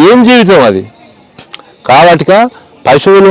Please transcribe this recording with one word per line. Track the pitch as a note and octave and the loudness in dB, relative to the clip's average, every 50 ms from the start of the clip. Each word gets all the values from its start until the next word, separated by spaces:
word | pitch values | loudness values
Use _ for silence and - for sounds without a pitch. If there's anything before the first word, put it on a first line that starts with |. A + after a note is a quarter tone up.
| D#3 F#3+ | 2 2
ఏం | A#3+ B3+ A#3 A#3 | 2 2 0 0
జీవితం | B3 A#3+ A3 F3+ G3 D#3 B2+ A2 | 0 0 0 0 0 0 0 0
అది? | G2 F#2+ G2 A2 _ _ - - _ _ _ _ _ - - _ - - - _ _ _ - - | -2 -4 -8 -12 _ _ -20 -20 _ _ _ _ _ -20 -20 _ -20 -20 -20 _ _ _ -6 -2
కాబట్టిగా | B2 D3 E3+ F3 E3+ D#3 D3 E3+ F#3+ G#3+ A#3+ B3 - - - _ _ - - - | 0 0 2 0 0 -2 -2 -2 0 0 -2 -4 -6 -14 -20 _ _ -10 -4 -2
పశువులు | C3+ D3 - G3 G3 G3 G3 F#3+ | -2 -2 0 0 0 2 2 2